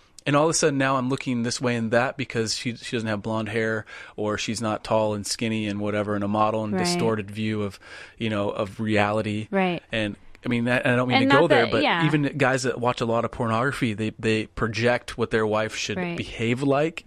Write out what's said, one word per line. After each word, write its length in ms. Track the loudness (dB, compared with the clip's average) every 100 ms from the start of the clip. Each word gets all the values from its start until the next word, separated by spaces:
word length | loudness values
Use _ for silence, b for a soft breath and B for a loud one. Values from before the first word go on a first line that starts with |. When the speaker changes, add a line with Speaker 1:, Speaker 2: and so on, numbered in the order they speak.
| b -10 0
Speaker 1:
And 100 | 2
all 80 | 4
of 40 |
a 40 |
sudden 240 | 4 2 2
now 200 | 2 2
I'm 100 | 0
looking 340 | -2 -2 -2
this 180 | -2 -2
way 140 | 0 0
and 160 | 2
that 260 | 2 2 -2
because 360 | -4 -2 -2 -2
she, 200 | -4 -6
she 200 | -4 -4
doesn't 120 | -2
have 140 | -2
blonde 280 | -2 -4 -2
hair 360 | -2 -2 -2 B B B -6
or 200 | -2 -2
she's 240 | -2 -2
not 220 | -2 -4
tall 300 | 0 2 2
and 120 | 0 -4
skinny 400 | -4 -2 0 -2
and 120 | -2
whatever 340 | -2 0 0
and 100 | 0
a 40 | 0
model 360 | 2 2 2 -2
and 80 |
Speaker 2:
Right. 100 | 0
Speaker 1:
distorted 480 | 0 0 0 0 -4
view 320 | -4 -2 -2
of, 160 | -4 -6 B B B -6
you 120 | -2
know, 200 | 0 -2
of 300 | -2 -4 -4
reality. 680 | 0 2 2 2 0 -4 -2
Speaker 2:
Right. 320 | 0 0 -2 -6
Speaker 1:
And 240 | -4 -4 -6 -16 -10 -2
I 40 |
mean, 160 | 0 2
that, 200 | 2 2
I 100 | 2
don't 120 | 2
mean 100 | 2
Speaker 2:
And 80 | 4
Speaker 1:
to 40 | 4
go 60 |
Speaker 2:
not 80 | 6
Speaker 1:
there, 140 | 4
Speaker 2:
that, 80 | 4
Speaker 1:
but 120 | 2
Speaker 2:
yeah. 220 | 2 2 2
Speaker 1:
even 320 | 2 0 2
guys 260 | 2 2
that 160 | 0 0
watch 220 | -2 0
a 40 | 0
lot 200 | 0 0
of 60 |
pornography, 640 | -2 0 2 0 0 -2
they, 180 | 0 -4 -2
they 260 | 0 0 -2
project 680 | -4 -2 0 2 2 -2 -4
what 140 | 0
their 160 | 2 2
wife 280 | 2 0 -4
should 220 | -6 -4
Speaker 2:
Right. 200 | -4 -6
Speaker 1:
behave 440 | -8 -4 -2 0
like 380 | 2 2 0 -4